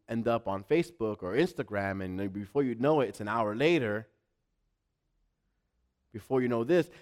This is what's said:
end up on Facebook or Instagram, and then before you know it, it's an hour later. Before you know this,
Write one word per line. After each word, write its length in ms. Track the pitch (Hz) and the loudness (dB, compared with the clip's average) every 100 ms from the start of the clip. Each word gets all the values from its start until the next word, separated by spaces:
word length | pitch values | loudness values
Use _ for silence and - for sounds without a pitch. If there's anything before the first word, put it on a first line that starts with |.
| - | -6
end 200 | 117 117 | -2 0
up 200 | 117 98 | 0 0
on 160 | 98 | -6
Facebook 580 | 104 156 165 - 110 107 | 0 0 0 -4 -4 -4
or 120 | 90 | -2
Instagram, 720 | 113 180 - 120 101 98 98 | 0 0 -2 -4 -2 -2 -2
and 140 | 92 92 | -4 -4
then 100 | 101 | -6
before 340 | 98 98 143 | -6 -4 -2
you 120 | 135 113 | -2 0
know 260 | 135 156 | 2 2
it, 80 | 110 | 0
it's 120 | - | -2
an 60 | 104 | -4
hour 280 | 117 107 110 | 0 0 2
later. 520 | 151 170 113 104 113 _ _ _ _ _ _ _ _ _ _ _ _ _ _ _ _ _ _ _ _ | 2 4 2 -2 -6 _ _ _ _ _ _ _ _ _ _ _ _ _ _ _ _ _ _ _ _
Before 280 | 110 - 131 | -16 -2 2
you 60 | 123 | 2
know 160 | 117 | 2
this, 260 | 117 175 160 - | 4 2 2 -8